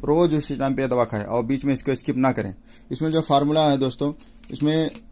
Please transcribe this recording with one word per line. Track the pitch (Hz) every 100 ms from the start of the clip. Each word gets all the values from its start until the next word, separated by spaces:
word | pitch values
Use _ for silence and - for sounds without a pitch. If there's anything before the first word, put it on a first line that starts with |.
रोज | 135 156 175 151
उसी | - 135
टाइम | 135 131
पे | 131
दवा | 123 113
खाएं | 110
और | 101 117
बीच | 117 135 135
में |
इसको | 131 - 127
स्किप | - 127
ना | 131
करें। | 117 101 - - - -
इसमें | 127 160
जो | 160
फार्मूला | 160 139 143 156 151
है | 139
दोस्तों, | 131 - 143 147 - - -
इसमें | - 147 160 160 - -